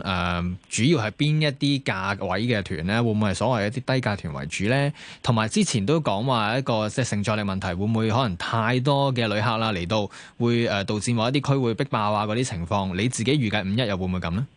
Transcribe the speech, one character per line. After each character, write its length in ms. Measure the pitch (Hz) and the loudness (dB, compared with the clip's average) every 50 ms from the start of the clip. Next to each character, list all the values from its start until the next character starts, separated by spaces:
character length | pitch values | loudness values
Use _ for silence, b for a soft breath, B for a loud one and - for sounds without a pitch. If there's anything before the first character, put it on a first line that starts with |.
| - | 0
呃， 360 | 98 92 90 87 87 87 87 87 90 90 - _ - | -2 -2 0 0 0 0 0 -2 -2 -4 -6 _ -8
主 140 | - - 110 | -2 0 2
要 160 | 147 170 135 | 4 4 2
係 120 | 110 107 | 0 -2
邊 300 | - - 151 151 151 151 | -2 0 0 2 2 2
一 60 | 156 147 131 - 147 143 143 131 | 2 0 0 0 0 0 0 0
啲 40 | - | 0
價 340 | - 104 95 95 98 104 95 95 | -2 -4 -2 -2 -2 -2 -2 -2
位 160 | 90 92 98 113 | -2 -2 0 0
嘅 200 | 123 120 104 92 | 0 0 0 0
團 220 | - 95 76 80 | -2 -4 -4 -2
呢？ 180 | 92 104 117 120 | 0 0 2 2
會 60 | 113 | 2
唔 100 | 107 107 | 2 2
會 120 | 107 101 | 2 2
係 20 | 92 | 2
所 260 | - 107 120 131 110 | 2 2 2 2 2
謂 80 | 98 104 | 0 -2
一 20 | |
啲 20 | 117 | -2
低 200 | 131 - - 131 131 120 110 | -4 -2 0 0 0 0 0
價 80 | 104 | -2
團 180 | 98 - 85 71 | -2 -4 -8 -8
為 120 | 69 69 | -8 -8
主 180 | 80 - - 92 | -8 -6 -2 0
呢？ 280 | 107 127 139 143 143 B B B B B B | 2 2 2 2 0 B B B B B B
同 140 | - - 120 | 0 2 2
埋 140 | 110 107 107 | 2 2 2
之 120 | - 214 202 | 2 2 2
前 200 | - - 117 98 | 2 2 0 2
都 140 | 104 151 170 | 2 2 2
講 240 | 147 131 101 98 120 | 2 0 0 0 0
話 360 | 139 131 113 107 104 117 135 | 0 0 2 2 0 0 -2
一 20 | |
個， 260 | 131 - 117 107 107 104 | 0 0 0 0 0 0
即 140 | - - | 0 -2
係 80 | 123 - | -2 0
承 140 | - 104 101 | 0 -2 0
載 120 | - 107 | 0 0
力 60 | 107 | 0
問 180 | 104 98 95 95 | 0 -2 -2 -2
題， 80 | 98 95 87 | -2 -4 -2
會 120 | 90 101 | 0 0
唔 80 | 110 113 | 0 2
會 160 | 113 110 110 | 2 2 2
可 60 | 104 127 135 | 2 2 2
能 140 | 110 87 82 | 0 -2 -4
太 420 | - - - 113 110 113 123 127 | -4 -2 -2 0 0 2 2 2
多 340 | 123 147 143 139 139 139 131 | 2 2 2 2 2 0 0
嘅 140 | 120 117 110 | 0 0 0
旅 140 | 101 107 | 0 0
客 160 | 107 107 113 110 | 0 0 0 0
啦 160 | 113 110 104 | 0 0 0
嚟 120 | 87 87 | -2 -2
到， 240 | 85 110 110 104 98 B B B B B - | 0 0 0 0 -2 B B B B B -2
會， 280 | 120 120 120 117 117 113 | 0 2 2 2 2 2
呃， 140 | 104 101 98 | 0 0 0
導 120 | - 107 107 | 0 -2 -2
致 140 | 95 120 120 | 0 0 0
某 140 | 117 110 123 | 2 2 2
一 40 | 135 | 0
啲 160 | 147 131 - | 0 2 2
區 60 | 139 139 | 2 2
會 160 | 127 117 113 | 2 0 0
逼 100 | - 143 | 0 -2
爆 280 | - - 113 104 104 107 | -2 0 0 0 2 2
啊 120 | 104 107 | 0 0
嗰 80 | 107 107 | 0 0
啲 80 | 120 131 | -2 -2
情 200 | 127 107 87 85 | -2 -4 -6 -4
況？ 300 | 85 98 101 98 95 87 | -2 0 0 0 0 -2
你 140 | 92 104 127 | 0 -2 -2
自 160 | - - 113 | -2 -2 0
己 60 | 123 147 | 0 2
預 160 | 151 120 104 | 2 2 0
計 140 | 107 107 90 | 0 -2 -2
五 80 | 95 101 | 0 -2
一 120 | 120 131 | 0 0
又 120 | 104 101 90 | -2 -2 -2
會 80 | 92 | -2
唔 80 | 92 90 | -2 -2
會 60 | 90 | -2
噉 100 | 85 85 | -2 -2
呢？ 160 | 85 104 127 - _ | -2 -2 -4 -6 _